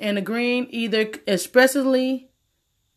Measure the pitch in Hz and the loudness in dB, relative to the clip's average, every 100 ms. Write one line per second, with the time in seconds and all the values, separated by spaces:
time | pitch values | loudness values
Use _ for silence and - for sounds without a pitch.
0 | 208 208 190 233 240 247 247 233 226 220 | -4 -4 -4 -4 -2 -2 -4 -4 -2 -2
1 | 214 - - 185 - 247 262 277 262 262 | -2 -4 -4 -2 2 4 4 4 2 2
2 | 262 262 - _ _ _ _ _ _ | 0 -2 -6 _ _ _ _ _ _